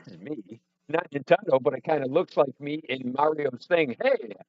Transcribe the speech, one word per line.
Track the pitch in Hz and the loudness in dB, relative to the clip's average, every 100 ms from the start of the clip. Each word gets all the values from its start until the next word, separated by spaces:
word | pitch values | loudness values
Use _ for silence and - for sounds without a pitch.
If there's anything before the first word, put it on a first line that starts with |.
| - | -8
is | 85 | -16
me. | 104 147 - 113 _ _ - | -12 -12 -12 -20 _ _ -6
Not | 160 - | -4 -4
Nintendo, | 143 131 175 - 135 | -6 2 2 4 2
but | 131 131 | 2 -2
it | |
kinda | 165 156 131 | 0 0 2
looks | 147 175 - | 0 0 2
like | 143 - | 0 -2
me | 143 151 156 | -8 -8 -6
in | 131 123 | -6 -4
Mario's | 131 151 156 143 127 - | 0 2 2 -2 -4 0
thing. | 170 147 113 | 2 2 0
Hey | 247 262 117 98 | 0 0 -2 -14